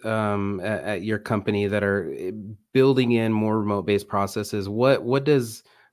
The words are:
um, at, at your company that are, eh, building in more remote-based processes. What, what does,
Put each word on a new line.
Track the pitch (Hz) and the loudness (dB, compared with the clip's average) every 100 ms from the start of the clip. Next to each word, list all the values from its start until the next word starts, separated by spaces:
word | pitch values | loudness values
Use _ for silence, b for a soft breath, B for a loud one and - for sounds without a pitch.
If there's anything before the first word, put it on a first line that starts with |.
| 110 | -4
um, | 110 107 101 101 98 | -2 0 0 -2 -4
at, | 92 104 | -4 -4
at | 98 98 | -4 -4
your | 104 107 | -2 -4
company | - 110 101 104 101 | -2 -2 0 0 0
that | 104 | 0
are, | 101 101 80 69 | 0 0 -2 -6
eh, | 92 107 101 107 _ | -8 -8 -12 -16 _
building | 131 135 131 120 | 4 4 4 4
in | 117 113 | 4 2
more | 107 107 110 | 2 2 0
remote-based | 104 101 90 101 - | 0 -2 0 0 0
processes. | 101 98 104 104 107 95 | -2 -2 -4 -4 -4 -4
What, | 107 127 131 | 0 2 2
what | 120 135 | 0 0
does, | 139 143 117 110 _ b b | 2 2 0 -8 _ b b